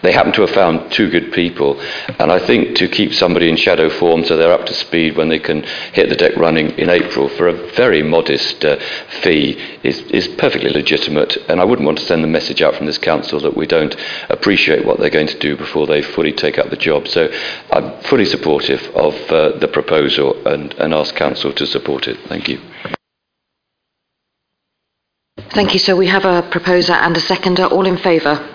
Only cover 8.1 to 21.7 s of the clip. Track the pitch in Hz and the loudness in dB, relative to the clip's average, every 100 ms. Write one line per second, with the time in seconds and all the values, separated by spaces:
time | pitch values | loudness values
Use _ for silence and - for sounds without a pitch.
8.1 | 82 80 69 - - 76 73 - - - | 2 2 0 -2 -2 0 0 -4 -10 -12
9.1 | - - 78 71 71 - - - - - | -4 0 2 0 -4 -10 -6 -4 -4 -2
10.1 | - 87 - 139 - 69 73 71 73 - | -2 -2 -2 0 0 -2 -2 0 -2 0
11.1 | 76 69 - - 85 95 123 - 80 - | 0 0 -2 -2 2 2 2 0 -2 0
12.1 | 82 80 80 - 71 78 - 76 73 - | 0 2 0 -2 0 0 0 -4 -2 0
13.1 | 80 - 73 73 - 80 82 76 - - | -2 -2 -4 -2 -2 0 0 0 -4 -10
14.1 | - - - - 101 - 76 50 - 73 | -10 -4 -2 2 2 2 2 2 0 2
15.1 | 78 76 - 73 73 73 76 73 76 69 | 2 0 -2 -4 -4 -4 -2 0 0 0
16.1 | - 78 76 78 - - - 80 73 - | -2 -2 0 -2 0 -2 0 0 0 0
17.1 | - 80 - - - - - 71 - - | 0 0 -2 -10 -12 -2 0 0 -10 0
18.1 | 135 101 - - 71 - 67 - - 76 | 2 2 0 0 0 0 -4 -2 0 0
19.1 | 73 - 80 78 - 78 76 - 78 71 | 0 0 2 2 2 -2 -2 0 2 2
20.1 | 69 69 - - 73 71 - 78 78 76 | 2 0 0 -2 -2 -6 -4 0 0 -2
21.1 | - 73 - 71 69 69 | -2 -2 -2 -4 -4 -4